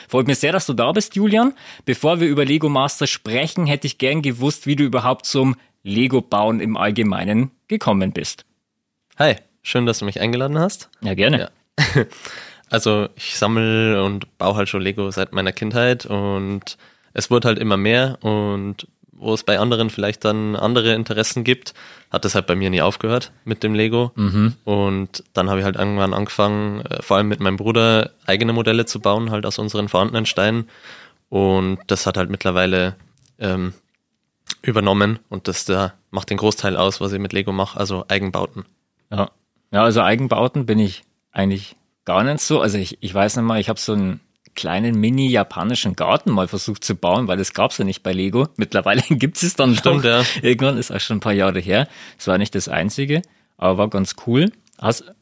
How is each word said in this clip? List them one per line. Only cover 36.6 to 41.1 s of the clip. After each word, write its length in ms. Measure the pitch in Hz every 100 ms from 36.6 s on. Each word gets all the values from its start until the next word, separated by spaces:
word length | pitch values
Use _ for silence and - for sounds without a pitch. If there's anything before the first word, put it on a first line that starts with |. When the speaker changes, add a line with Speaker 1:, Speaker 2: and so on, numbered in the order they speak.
| 101 87
Speaker 2:
aus, 240 | 95 -
was 120 | 98
ich 60 | 98
mit 120 | 98
Lego 200 | 98 98
mache, 260 | 95 98 -
also 260 | 98 92 -
Eigenbauten. 560 | 98 98 95 98 - - _ _ _ -
Speaker 1:
Ja. 200 | 104 98 _ _ _ -
Ja, 100 | 104
also 180 | 113 113
Eigenbauten 640 | 95 117 131 110 123 151 117
bin 120 | 110
ich 240 | 101 - _